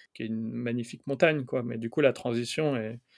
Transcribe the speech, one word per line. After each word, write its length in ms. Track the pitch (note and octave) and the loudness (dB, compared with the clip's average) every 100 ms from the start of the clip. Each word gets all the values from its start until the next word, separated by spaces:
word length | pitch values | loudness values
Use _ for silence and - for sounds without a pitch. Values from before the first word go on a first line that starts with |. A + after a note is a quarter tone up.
| - | -18
qui 100 | - | -8
est 40 | A2+ | -4
une 260 | A2+ A2+ | -4 -4
magnifique 520 | A#2 A#2+ A#2+ A#2 - - | -4 -2 -2 -4 -8 -6
montagne, 380 | C#3 E3+ D#3 | 4 4 4
quoi. 200 | C3 C3 | 0 -2
Mais 140 | A#2+ A#2 | -2 -4
du 120 | A#2 | -4
coup, 100 | - | 4
la 140 | C#3 | 4
transition 640 | A#2+ B2 A#2 A#2 - D#3 C3 | 4 0 -2 -2 0 0 0
est, 220 | A2 A#2+ _ | -4 -8 _